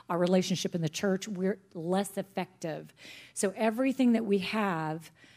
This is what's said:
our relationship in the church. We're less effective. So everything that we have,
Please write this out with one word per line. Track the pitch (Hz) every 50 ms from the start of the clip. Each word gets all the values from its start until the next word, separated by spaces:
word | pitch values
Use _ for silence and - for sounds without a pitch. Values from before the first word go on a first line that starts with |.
| - -
our | 180
relationship | 170 180 175 190 185 180 185 185 151 - 185 -
in | 170
the | 165
church. | 151 - - - 202 185 190 -
We're | 220 202 175 185 190 214 - _ _ -
less | 175 160 170 185 196 202 - -
effective. | 202 190 - - 190 180 - _ - - 165 151 156 156 156 - - - - - - - - -
So | - - 190 190
everything | 247 220 226 220 233 262 269 254 - 254 240 233
that | 220 226
we | 202 202 196
have, | 180 - - 220 208 196 175 160 160 156 156 165 160 - _ _ - - -